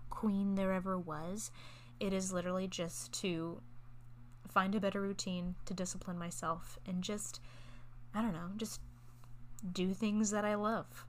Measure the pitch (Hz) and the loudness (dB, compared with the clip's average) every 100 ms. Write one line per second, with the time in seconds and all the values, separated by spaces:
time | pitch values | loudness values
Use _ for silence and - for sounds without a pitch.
0 | - - 220 196 196 196 190 190 185 185 | -6 0 4 4 4 4 4 4 2 0
1 | 165 151 160 208 - - - - - - | 0 -4 -2 -4 -4 -8 -12 -14 -14 -2
2 | 196 190 190 180 175 185 190 185 170 - | 2 2 2 2 2 2 0 0 -2 -2
3 | - - 196 170 165 170 - - - - | -6 -2 2 2 0 -4 -8 -10 -10 -12
4 | - - - - - - 190 208 196 196 | -12 -12 -12 -12 2 4 6 4 4 2
5 | 196 202 - 180 180 180 - 185 180 185 | 0 0 -2 0 0 -2 -2 0 0 -2
6 | - 175 170 - 165 165 - - - 180 | -4 -2 -2 -2 0 0 -2 -8 -2 0
7 | 185 208 - - - - - - - - | 0 0 -2 -6 -10 -12 -12 -10 -10 -10
8 | - 208 226 160 175 202 220 - - - | -4 0 2 2 -2 -2 -4 -4 -10 -12
9 | - - - - - - 185 180 185 190 | -16 -14 -12 -10 -8 -6 -4 2 2 4
10 | 220 208 214 208 208 208 208 220 147 - | 4 6 4 4 4 4 4 2 -2 -10